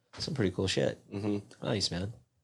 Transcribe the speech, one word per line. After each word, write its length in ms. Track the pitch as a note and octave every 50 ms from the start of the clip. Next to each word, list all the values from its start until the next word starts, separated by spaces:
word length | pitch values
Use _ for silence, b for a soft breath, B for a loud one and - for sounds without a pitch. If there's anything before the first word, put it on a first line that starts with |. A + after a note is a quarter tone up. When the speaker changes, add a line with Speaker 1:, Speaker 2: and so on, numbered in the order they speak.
| _ _ - -
Speaker 1:
some 160 | - - E3
pretty 160 | B2+ G#2+ F#2
cool 160 | - - F#2+
shit. 320 | F#2 - - - - - - - - G2+
Speaker 2:
Mm-hmm. 260 | G2+ G#2 G#2 G#2 G2+ G#2+ - - - A#2+
Speaker 1:
Nice, 240 | B2+ A#2+ G2+ - -
man. 220 | E2+ E2+ F#2+ G#2+ A#2 - - _ _ _